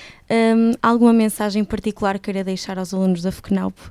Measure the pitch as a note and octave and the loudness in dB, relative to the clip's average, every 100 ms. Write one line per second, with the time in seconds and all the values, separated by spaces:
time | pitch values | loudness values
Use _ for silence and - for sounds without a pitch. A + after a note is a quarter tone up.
0 | - - - A3+ A3+ A3+ A3+ A#3 A3+ A#3 | -20 -14 -2 2 4 4 2 2 2 4
1 | A#3 A3+ A3 - G#3 G3+ G3+ G#3+ G#3+ G#3 | 6 4 2 0 -4 -2 -4 -4 -6 -4
2 | G3+ G3 G#3 G3 F#3+ F#3+ - F#3+ F3+ F#3+ | -2 -2 -6 -6 -4 -6 -6 -8 -6 -2
3 | F#3+ F3 F#3 - - F#3+ F#3+ - - | 0 0 -2 -6 -4 -2 -2 -8 -20